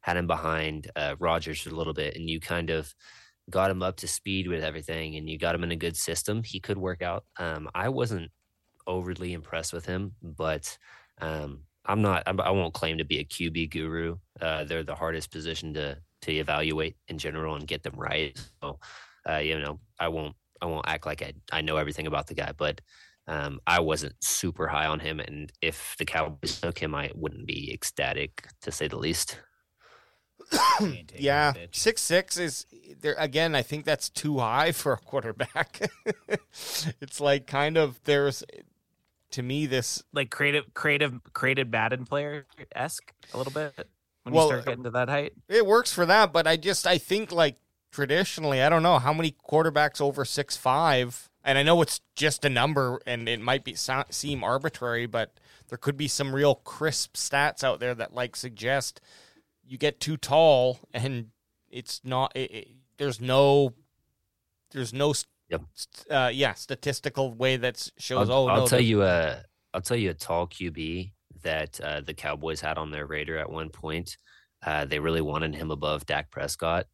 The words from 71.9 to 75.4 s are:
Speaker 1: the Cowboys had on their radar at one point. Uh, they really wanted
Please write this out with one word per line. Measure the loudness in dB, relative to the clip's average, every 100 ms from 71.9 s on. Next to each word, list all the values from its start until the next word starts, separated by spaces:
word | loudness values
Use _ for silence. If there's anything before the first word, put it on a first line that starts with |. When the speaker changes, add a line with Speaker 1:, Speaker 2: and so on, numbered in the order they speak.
| -6
Speaker 1:
the | -8
Cowboys | -8 -6 -4 -4 -4
had | -4 -4
on | -6
their | -8 -6
radar | -6 -4 -6
at | -6
one | -6 -8
point. | -8 -6 -6 -6 -12 _ -20 _ _
Uh, | -4 -2
they | -2 0
really | 2 0
wanted | 0 -2